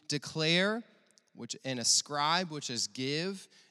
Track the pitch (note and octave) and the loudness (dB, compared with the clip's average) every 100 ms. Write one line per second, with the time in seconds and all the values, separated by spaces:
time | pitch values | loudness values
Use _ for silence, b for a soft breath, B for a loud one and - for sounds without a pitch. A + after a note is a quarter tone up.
0 | B D3 - D#3+ D#3 F3 G3 A3+ - _ | B -4 -4 0 2 4 4 0 -6 _
1 | _ _ _ - A#2 - C3+ B2+ A2+ - | _ _ _ -14 -10 -8 -6 -2 2 2
2 | - C#3+ D3+ E3+ F3+ D3 C3+ A#2+ - B2+ | 2 2 4 4 2 -4 -4 -4 -4 -4
3 | C3 D3+ F#3 F#3+ - b b | -2 -2 -2 -6 -14 b b